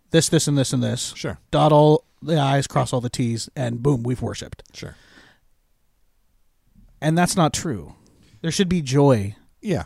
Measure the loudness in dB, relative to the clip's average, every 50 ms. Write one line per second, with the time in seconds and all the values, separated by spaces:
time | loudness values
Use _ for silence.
0 | _ _ 2 2 2 4 2 0 2 2 0 0 0 0 0 -2 -2 -2 -4 -6
1 | -8 -10 -12 -10 -10 -12 -12 -12 _ _ 0 2 4 6 6 6 8 6 6 4
2 | 2 _ _ _ -6 -2 -2 0 2 2 2 0 0 0 -2 -2 -2 0 -2 -4
3 | -4 -4 -4 -2 -2 -2 -2 -4 -8 -10 _ -6 -6 -6 -4 -2 0 0 0 0
4 | 0 -4 -4 -4 -4 -8 -8 -10 -12 -14 -16 -18 -20 _ _ -16 -16 -16 -16 -20
5 | _ _ _ -20 -20 _ _ _ _ _ _ _ _ _ _ _ _ _ _ _
6 | _ _ _ _ _ _ _ _ _ _ _ _ _ _ _ _ _ _ _ _
7 | -2 0 2 2 0 0 2 2 2 2 0 -2 -6 -6 -8 -8 -10 -14 -20 _
8 | _ _ _ _ _ _ _ _ -6 -6 -2 -2 0 0 0 -2 -2 0 2 4
9 | 6 6 4 4 0 -4 -8 -12 _ _ _ _ -6 -4 -4 -4 -4